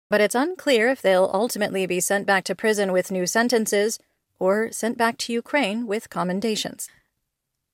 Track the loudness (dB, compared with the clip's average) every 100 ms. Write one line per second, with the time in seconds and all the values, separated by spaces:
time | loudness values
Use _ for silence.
0 | _ 2 2 2 -2 -2 0 2 2 2
1 | 4 4 4 2 -2 -2 -4 -2 -2 -2
2 | 0 0 2 0 0 -2 0 0 2 0
3 | 0 -2 -2 0 2 0 0 0 0 -4
4 | _ _ _ _ 0 0 -2 -4 -6 0
5 | -2 -2 -6 -6 -2 0 0 -2 -4 -6
6 | -6 -4 -2 -2 -2 -4 -6 -10 -14 _
7 | _ _ _ _ _ _ _